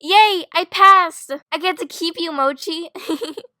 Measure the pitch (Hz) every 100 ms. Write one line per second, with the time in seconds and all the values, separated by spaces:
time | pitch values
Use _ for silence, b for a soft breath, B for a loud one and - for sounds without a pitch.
0 | 302 392 427 381 - 330 349 - 392 381
1 | 339 - - 285 _ 311 359 320 320 -
2 | 330 330 330 294 269 277 - 320 339 381
3 | - 302 466 311 480 _